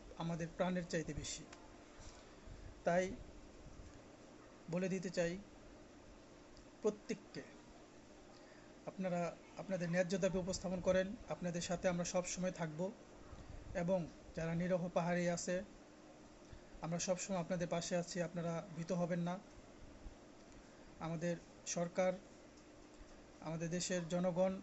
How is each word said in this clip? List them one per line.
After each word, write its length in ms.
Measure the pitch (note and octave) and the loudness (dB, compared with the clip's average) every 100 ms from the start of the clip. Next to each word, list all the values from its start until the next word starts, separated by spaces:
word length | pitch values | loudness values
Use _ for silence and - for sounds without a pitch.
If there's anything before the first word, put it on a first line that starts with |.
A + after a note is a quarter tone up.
| - - | -12 -4
আমাদের 300 | E3 E3 E3 - | -2 0 0 2
প্রাণের 300 | F3+ F3+ E3 | 2 2 2
চাইতে 200 | E3+ D3+ | 0 0
বেশি। 300 | D3 - - - - - - - - - - - - - - - - | -2 -4 -6 -8 -14 -16 -16 -16 -14 -14 -14 -16 -16 -14 -12 -12 0
তাই 200 | F3+ F3 F#3+ B3 - - - - - - - - - - - - - - - | 4 6 4 0 -10 -14 -16 -16 -14 -12 -12 -14 -16 -16 -16 -16 -18 -14 -2
বলে 180 | F3 F#3 | 2 4
দিতে 220 | F#3 F#3 | 2 2
চাই 280 | F3+ E3+ F#3 - - - - - - - - - - - - - - | 2 2 2 -6 -14 -16 -16 -16 -16 -16 -18 -18 -18 -18 -16 -16 0
প্রত্যেককে, 600 | G#3+ G#3 - G#3 - C#3+ - - - - - - - - - - - - - - - | 2 2 -2 -4 -6 -10 -10 -14 -16 -18 -18 -18 -16 -18 -18 -18 -18 -18 -18 -14 -8
আপনারা 500 | - F#3 F3 E3 - - - | -2 2 2 2 0 -8 -8
আপনাদের 340 | F3 F#3 E3+ | -2 0 4
ন্যায্য 280 | F3 F3+ G3 | 4 6 6
দাবি 200 | F#3+ F#3 | 6 4
উপস্থাপন 420 | F3+ F#3 F3+ F#3 | 2 0 0 4
করেন, 360 | F#3 F#3 F#3+ A#3+ - | 6 6 6 0 -4
আপনাদের 320 | D#3 F3+ E3+ | -2 0 0
সাথে 280 | E3+ F3 F#3+ | 0 4 4
আমরা 160 | F3 | 4
সব 220 | E3+ F#3 F3 | 4 2 2
সময় 260 | - F3+ | 2 0
থাকব। 380 | E3+ D#3+ D#3 F#3+ - - - - - - - - | 0 -2 0 -2 -4 -14 -16 -14 -12 -10 -10 -4
এবং 320 | F#3 F3 F#3 D3+ - - - | 0 4 4 2 -6 -8 -2
যারা 180 | E3 | 2
নিরহ 340 | E3+ F3+ F#3 F3 | 2 4 4 4
পাহাড়ি 400 | F3+ E3+ F3 F3 | 4 4 6 6
আছে, 320 | F3 - F3+ G#3 - - - - - - - - - - - | 4 2 0 -2 -10 -18 -18 -18 -18 -18 -18 -16 -16 -14 -6
আমরা 160 | D#3+ E3+ | -2 2
সব 200 | F#3+ F3+ | 2 2
সময় 220 | - F#3 | 2 0
আপনাদের 280 | E3 F3+ F3 | 2 2 2
পাশে 280 | E3+ - F3 | 2 4 2
আছি, 260 | E3+ F3 | 2 0
আপনারা 440 | E3 E3+ E3 E3 - E3 | 0 0 0 0 -2 -4
ভীত 160 | E3 | 2
হবেন 280 | F3 E3+ F3 | 4 4 4
না। 180 | E3+ F#3+ - - - - - - - - - - - - - - - - | 2 0 -4 -14 -16 -16 -14 -12 -12 -12 -16 -18 -16 -16 -16 -18 -16 -6
আমাদের 360 | E3 E3 F3 E3+ - - - | -2 2 2 0 -4 -10 -4
সরকার, 460 | F3 F3 - F#3 F#3 - - - - - - - - - - - - | 0 2 4 4 4 -4 -16 -18 -18 -18 -18 -18 -16 -16 -16 -16 -8
আমাদের 280 | D#3 D#3+ E3+ | -4 0 0
দেশের 380 | F3 E3+ F3+ E3 | 2 2 2 4
জনগণ 520 | F3 F#3 F3 F#3+ F#3+ | 4 6 6 6 4